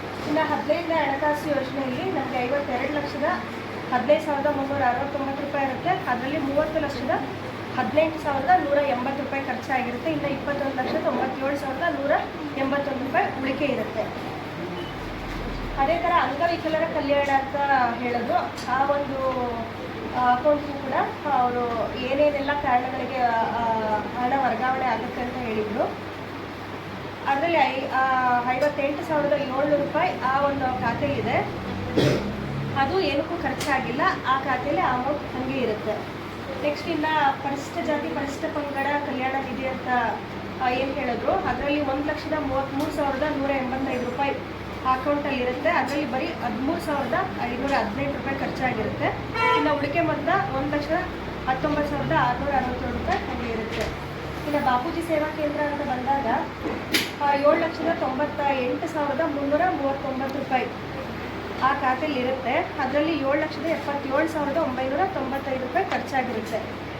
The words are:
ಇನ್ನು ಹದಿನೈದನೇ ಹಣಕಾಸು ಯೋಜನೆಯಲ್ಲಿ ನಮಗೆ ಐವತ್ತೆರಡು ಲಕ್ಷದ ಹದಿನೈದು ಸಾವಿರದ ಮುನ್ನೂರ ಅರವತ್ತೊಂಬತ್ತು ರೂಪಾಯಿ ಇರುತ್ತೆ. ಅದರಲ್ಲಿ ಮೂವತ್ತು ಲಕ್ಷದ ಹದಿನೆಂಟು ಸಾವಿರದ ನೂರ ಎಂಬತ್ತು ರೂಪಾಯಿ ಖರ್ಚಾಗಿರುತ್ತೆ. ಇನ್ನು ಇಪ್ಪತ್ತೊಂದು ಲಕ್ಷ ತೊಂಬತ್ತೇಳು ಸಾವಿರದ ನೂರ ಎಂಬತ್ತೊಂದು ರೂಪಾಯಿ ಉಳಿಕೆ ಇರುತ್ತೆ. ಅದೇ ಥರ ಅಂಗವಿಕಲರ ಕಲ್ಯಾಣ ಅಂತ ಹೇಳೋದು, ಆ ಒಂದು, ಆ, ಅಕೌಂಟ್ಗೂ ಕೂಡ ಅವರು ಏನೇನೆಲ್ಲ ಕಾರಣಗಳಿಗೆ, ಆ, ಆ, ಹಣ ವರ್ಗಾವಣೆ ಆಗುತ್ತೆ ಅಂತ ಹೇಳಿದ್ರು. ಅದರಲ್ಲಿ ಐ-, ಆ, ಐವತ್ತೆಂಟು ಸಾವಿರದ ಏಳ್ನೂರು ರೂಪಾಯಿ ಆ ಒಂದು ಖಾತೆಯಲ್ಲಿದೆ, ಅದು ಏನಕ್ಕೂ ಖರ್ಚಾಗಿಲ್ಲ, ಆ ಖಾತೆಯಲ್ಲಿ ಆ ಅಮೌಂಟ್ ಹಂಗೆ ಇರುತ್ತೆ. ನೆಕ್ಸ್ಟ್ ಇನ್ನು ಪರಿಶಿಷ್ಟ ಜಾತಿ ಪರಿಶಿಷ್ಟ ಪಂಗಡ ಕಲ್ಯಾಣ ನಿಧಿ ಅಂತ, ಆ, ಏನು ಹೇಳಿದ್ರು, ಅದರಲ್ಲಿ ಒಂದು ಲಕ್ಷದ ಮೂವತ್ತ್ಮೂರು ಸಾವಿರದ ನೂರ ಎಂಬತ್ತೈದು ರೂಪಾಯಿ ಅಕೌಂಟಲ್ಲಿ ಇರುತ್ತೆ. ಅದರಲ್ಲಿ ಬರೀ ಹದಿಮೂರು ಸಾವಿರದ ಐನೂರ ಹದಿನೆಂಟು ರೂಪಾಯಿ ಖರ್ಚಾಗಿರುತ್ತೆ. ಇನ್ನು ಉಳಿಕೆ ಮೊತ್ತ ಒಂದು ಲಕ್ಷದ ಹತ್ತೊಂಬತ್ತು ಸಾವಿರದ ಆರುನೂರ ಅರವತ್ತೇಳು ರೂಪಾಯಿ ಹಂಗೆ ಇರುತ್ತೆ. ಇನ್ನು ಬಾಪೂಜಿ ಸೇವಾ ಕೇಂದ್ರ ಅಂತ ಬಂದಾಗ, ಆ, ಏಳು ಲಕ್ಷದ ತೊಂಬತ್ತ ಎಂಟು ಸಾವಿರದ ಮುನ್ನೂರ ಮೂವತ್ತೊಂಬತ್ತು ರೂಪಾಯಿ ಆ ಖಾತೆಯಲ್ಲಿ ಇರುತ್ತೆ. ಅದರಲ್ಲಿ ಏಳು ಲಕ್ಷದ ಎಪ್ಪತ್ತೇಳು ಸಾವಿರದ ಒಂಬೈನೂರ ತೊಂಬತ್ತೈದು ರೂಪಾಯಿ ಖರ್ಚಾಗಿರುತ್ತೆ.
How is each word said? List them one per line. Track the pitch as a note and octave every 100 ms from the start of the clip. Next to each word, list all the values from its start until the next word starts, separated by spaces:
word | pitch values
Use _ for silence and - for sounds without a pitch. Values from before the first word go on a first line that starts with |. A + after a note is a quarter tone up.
| - - -
ಇನ್ನು | D4+
ಹದಿನೈದನೇ | D4+ C#4+ C4+ E4 E4+
ಹಣಕಾಸು | D#4+ C#4+ C#4 D4+ D4 D4+
ಯೋಜನೆಯಲ್ಲಿ | C#4 C4 C#4 C4 C4 F#4+
ನಮಗೆ | D#4 B3+ B3+
ಐವತ್ತೆರಡು | B3 C#4+ C#4 B3 C#4
ಲಕ್ಷದ | D4 C#4+ C#4 D4+ F#4 - - - - -
ಹದಿನೈದು | B3 A#3+ D#4 D#4+
ಸಾವಿರದ | C#4 D4
ಮುನ್ನೂರ | C#4 C4+ C#4+
ಅರವತ್ತೊಂಬತ್ತು | B3+ A#3+ C#4+ C4+ C#4 C#4
ರೂಪಾಯಿ | C#4 C#4+ C#4
ಇರುತ್ತೆ. | B3+ F4
ಅದರಲ್ಲಿ | F#4 - A#3+ C4 D4+
ಮೂವತ್ತು | C#4 C#4 D#4 D#4
ಲಕ್ಷದ | C#4 B3 B3 - - - - - - -
ಹದಿನೆಂಟು | A3 D4 D#4+ -
ಸಾವಿರದ | D4 C4+ C#4 F#4
ನೂರ | C#4+ C#4+
ಎಂಬತ್ತು | C#4 A#3+ C4 C4+
ರೂಪಾಯಿ | B3+ C4+
ಖರ್ಚಾಗಿರುತ್ತೆ. | C#4+ A#3+ - C4 A#3+ A#3+ E4
ಇನ್ನು | D4 C#4+
ಇಪ್ಪತ್ತೊಂದು | C4+ C#4+ C#4 C#4 C4
ಲಕ್ಷ | B3+ D#4+
ತೊಂಬತ್ತೇಳು | D#4+ B3+ C4 - C4+ C#4+
ಸಾವಿರದ | C4+ C4+ E4+ C#4+
ನೂರ | C#4 F#4 - - D4+ C#4
ಎಂಬತ್ತೊಂದು | C4+ C#4+ C#4+ B3+
ರೂಪಾಯಿ | C4+ E4+ G4+ -
ಉಳಿಕೆ | C4+ C4+
ಇರುತ್ತೆ. | C#4+ A3 G#3+ A3 G#3 - - - - D#3+ F3 F3+ - - - - - - - - - -
ಅದೇ | C#4 E4+
ಥರ | F4
ಅಂಗವಿಕಲರ | E4 C4 C#4+ E4+ E4+ D#4+ D#4
ಕಲ್ಯಾಣ | D#4+ D4+ C#4 C#4+ C#4 C4+
ಅಂತ | C4 C#4+ C#4 C4+ A#3+ A#3
ಹೇಳೋದು, | B3 A#3+ A#3 F4 - - B3
ಆ | C4
ಒಂದು, | C#4 C#4+ C#4 C4+ C4 B3+ B3 A#3 A3+ - - - - B3
ಆ, | B3
ಅಕೌಂಟ್ಗೂ | B3 D4 D4 D4
ಕೂಡ | C4+ C4+ D4+ F#4+ G#4 D4+
ಅವರು | C4 B3 A#3+ A#3+ A#3 A#3 A#3+
ಏನೇನೆಲ್ಲ | B3+ C#4 D4 C#4+ C#4 D4
ಕಾರಣಗಳಿಗೆ, | C#4+ B3 B3+ B3+ B3 C4
ಆ, | A#3+
ಆ, | A3+ A3+ A3+ A#3 A3 G#3+ G#3+ G3+ B3
ಹಣ | B3 C4+
ವರ್ಗಾವಣೆ | B3+ A3 B3+ C4
ಆಗುತ್ತೆ | B3+ A3 - A#3
ಅಂತ | B3
ಹೇಳಿದ್ರು. | B3+ A3+ G#3+ G3+ A3+ F#4+ - - - - - - - - - - - - - -
ಅದರಲ್ಲಿ | C#4 E4+ D#4+
ಐ-, | C4 C4 C4+
ಆ, | C4 C4 C4 B3+ B3 A#3+
ಐವತ್ತೆಂಟು | C4 D4 C#4+ C#4 D4 -
ಸಾವಿರದ | D4+ C#4+
ಏಳ್ನೂರು | C#4+ C4 C4 D4 C#4+
ರೂಪಾಯಿ | - D4+ F4+ -
ಆ | B3+ C4+
ಒಂದು | C#4+ C#4 C4 B3+
ಖಾತೆಯಲ್ಲಿದೆ, | A#3+ A#3 C#4+ A#3 G#3+ D#4 - - - - - - C3+ - - - - - - C4+
ಅದು | C#4 F#4+
ಏನಕ್ಕೂ | D4 C#4+ D#4+ E4+
ಖರ್ಚಾಗಿಲ್ಲ, | C4+ B3+ D4+ C4 A3+ B3+ F#4 - B3
ಆ | C4+
ಖಾತೆಯಲ್ಲಿ | C4+ B3+ C#4 D4
ಆ | C4
ಅಮೌಂಟ್ | B3+ C4 D4 - A#3
ಹಂಗೆ | C4 C4+
ಇರುತ್ತೆ. | A3+ G3+ G#3+ G#3+ - - - - - -
ನೆಕ್ಸ್ಟ್ | D4 C#4+ F4
ಇನ್ನು | D#4 D#4 D#4 C#4 C#4
ಪರಿಶಿಷ್ಟ | C#4 C#4 - F4 D4+
ಜಾತಿ | D4 -
ಪರಿಶಿಷ್ಟ | - C#4 - D#4+
ಪಂಗಡ | D4+ C#4+ C4+ C#4 C#4+ C4
ಕಲ್ಯಾಣ | B3+ C4
ನಿಧಿ | C4+ B3+ B3+ C4
ಅಂತ, | C4 B3+ B3 A#3 E3+ - - - -
ಆ, | B3+
ಏನು | B3+ C4+
ಹೇಳಿದ್ರು, | C#4+ B3 A3+ C#4
ಅದರಲ್ಲಿ | F#4 C4+ A#3+ C#4+ D4
ಒಂದು | C#4 C#4 D4+
ಲಕ್ಷದ | D4+ D4+ D#4
ಮೂವತ್ತ್ಮೂರು | C4+ C4 C4+ C#4 D#4 D#4+
ಸಾವಿರದ | C#4 C4+
ನೂರ | D4+ C#4 C4+
ಎಂಬತ್ತೈದು | C#4 B3 C4 C4+ B3
ರೂಪಾಯಿ | A#3+ B3 C#4 - - - - - C4
ಅಕೌಂಟಲ್ಲಿ | B3+ D4 C#4+ C#4+ B3+
ಇರುತ್ತೆ. | B3 B3 D#4
ಅದರಲ್ಲಿ | D#4+ C4 D4 C#4+
ಬರೀ | B3 E4
ಹದಿಮೂರು | - A#3 A3 C#4 E4+
ಸಾವಿರದ | D#4 C#4 C#4 E4+ F#4+ -
ಐನೂರ | A#3+ B3 C#4
ಹದಿನೆಂಟು | C4 G#3 B3 C#4 -
ರೂಪಾಯಿ | C4 C4
ಖರ್ಚಾಗಿರುತ್ತೆ. | B3 - B3+ A3 G#3 - D#4+ - - A4 A#4 A#4+
ಇನ್ನು | D4+ C#4+
ಉಳಿಕೆ | C#4+ E4+
ಮೊತ್ತ | D#4 D4 E4 G4 G4+ C4+
ಒಂದು | D4 D4
ಲಕ್ಷದ | C#4+ E4+ F4+ - - - B3+
ಹತ್ತೊಂಬತ್ತು | B3+ D4+ D4 C#4+
ಸಾವಿರದ | C#4+ C4 D#4
ಆರುನೂರ | B3 B3 C#4
ಅರವತ್ತೇಳು | C#4 B3 B3 B3+
ರೂಪಾಯಿ | A#3+ D#4+ G4
ಹಂಗೆ | - - A#3
ಇರುತ್ತೆ. | A3 G#3+ A3 G#3+ - - - - - D4+
ಇನ್ನು | C#4+ C4
ಬಾಪೂಜಿ | B3 D#4+ E4+
ಸೇವಾ | E4 D4+ D4+ D#4
ಕೇಂದ್ರ | D4 C#4+
ಅಂತ | D4 C#4+
ಬಂದಾಗ, | C#4 B3 B3+ C#4 A3+ C4 - - D4+ - - - - -
ಆ, | C#4+
ಏಳು | C#4+ D4 E4
ಲಕ್ಷದ | E4 - D#4 E4+
ತೊಂಬತ್ತ | C#4 B3+ D4 -
ಎಂಟು | C#4+ C4+ B3 - E4
ಸಾವಿರದ | D#4 C#4+ C#4
ಮುನ್ನೂರ | E4 C#4+ C#4 D4+ F4+ D#4
ಮೂವತ್ತೊಂಬತ್ತು | C#4 C#4 C#4+ C4 C4+ C#4+
ರೂಪಾಯಿ | C4+ B3+ G3+ - - - - - - - - -
ಆ | C4
ಖಾತೆಯಲ್ಲಿ | C#4 C4+ B3+ D4+ B3+
ಇರುತ್ತೆ. | B3 C4+ A#3
ಅದರಲ್ಲಿ | D4 F4+ - C4 C#4+ D#4+ D4+
ಏಳು | C4+
ಲಕ್ಷದ | D4+ D#4 C#4 D#4
ಎಪ್ಪತ್ತೇಳು | D4 - C#4+ C4+ C4+ D#4+
ಸಾವಿರದ | D#4+ C#4 D#4+
ಒಂಬೈನೂರ | C#4+ B3 C4 C#4+ F#4+
ತೊಂಬತ್ತೈದು | D4 C4 C#4 C#4 C4
ರೂಪಾಯಿ | B3 F4 F#4+
ಖರ್ಚಾಗಿರುತ್ತೆ. | - - C4+ A#3 A3 G#3+ G#3+ - - - -